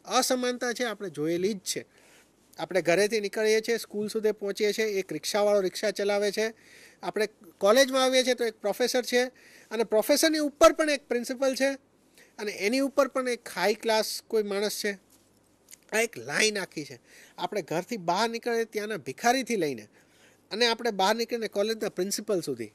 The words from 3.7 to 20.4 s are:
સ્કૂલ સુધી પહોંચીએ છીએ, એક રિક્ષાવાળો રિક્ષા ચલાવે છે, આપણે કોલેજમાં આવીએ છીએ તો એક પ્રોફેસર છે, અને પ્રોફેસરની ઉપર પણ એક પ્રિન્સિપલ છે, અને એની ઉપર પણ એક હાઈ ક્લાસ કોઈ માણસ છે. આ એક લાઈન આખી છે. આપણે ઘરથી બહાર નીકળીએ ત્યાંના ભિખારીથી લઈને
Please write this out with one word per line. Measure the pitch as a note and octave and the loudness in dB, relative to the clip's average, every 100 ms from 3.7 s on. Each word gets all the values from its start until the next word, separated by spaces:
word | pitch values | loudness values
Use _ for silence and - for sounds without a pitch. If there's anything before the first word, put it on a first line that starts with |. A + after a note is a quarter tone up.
| A3+ | -4
સ્કૂલ | - G#3 G#3+ | -4 -8 -6
સુધી | A3 G#3+ | -2 -2
પહોંચીએ | G#3 G3+ F#3+ G#3 | -2 -4 -2 -2
છીએ, | G3+ A3 | 0 -2
એક | G3 F#3 | -4 -4
રિક્ષાવાળો | D3+ - G#3 G#3 G#3 | -6 -4 0 2 2
રિક્ષા | F#3 - G#3+ | 0 -2 -4
ચલાવે | F#3+ G3+ G3+ G#3 | -2 0 0 0
છે, | G3 A3+ A#3 - - - _ | -2 -4 -6 -18 -20 -20 _
આપણે | F#3 G#3 G#3 _ - - | -8 -4 -4 _ -20 0
કોલેજમાં | G3+ B3 C4+ C4 | 4 6 6 4
આવીએ | C4 B3+ | 2 4
છીએ | B3+ | 2
તો | B3 | 0
એક | A#3 | -2
પ્રોફેસર | - G3+ F#3+ A#3+ B3+ | -2 -4 -2 0 0
છે, | A#3+ B3 B3+ - - - - | 0 0 0 -4 -20 -20 0
અને | A3 | 2
પ્રોફેસરની | A3 G#3+ G#3 C#4+ D#4+ D#4 | 4 4 4 4 4 4
ઉપર | D4 - E4 | 0 6 8
પણ | D#4 D#4 | 8 2
એક | C#4 - | 0 -2
પ્રિન્સિપલ | A#3+ A#3 B3+ C4+ | -4 -4 -2 -2
છે, | B3+ C4+ C4+ _ _ _ _ - - | 2 0 -2 _ _ _ _ -20 -10
અને | G#3 | -10
એની | F#3+ G3+ C4 | -4 0 2
ઉપર | C#4 C#4 C4+ | 2 2 0
પણ | C4+ B3+ | 0 -4
એક | A#3 - | -6 -8
હાઈ | - F#3 | 0 0
ક્લાસ | A3 A3+ A3 G3+ - - | 2 2 0 0 -6 -4
કોઈ | A3 | -2
માણસ | G3+ G3 G#3 - | -2 -2 -4 -4
છે. | G#3+ F#3+ _ _ _ _ _ _ _ - _ | -6 -6 _ _ _ _ _ _ _ -20 _
આ | G#3+ | -2
એક | A#3 - | -2 -6
લાઈન | A2+ D#3 G#3+ G#3 | -6 0 0 0
આખી | F3+ - | -6 -10
છે. | C#3+ B2+ _ - - - | -12 -16 _ -20 -20 -10
આપણે | F3+ G#3 | -8 -6
ઘરથી | D#3 D#3+ F3+ A#3 | -4 -4 -4 -6
બહાર | F3 F3+ A#3 | -2 0 0
નીકળીએ | A3+ A#3+ A#3 | -2 -4 -4
ત્યાંના | A3+ G#3+ G#3 G#3 | -4 -6 -8 -8
ભિખારીથી | C#3 - A#3+ C4 A#3+ A3+ | -10 -2 0 2 0 -2
લઈને | D#3 A#2+ G#2+ _ _ _ _ _ | -2 -4 -12 _ _ _ _ _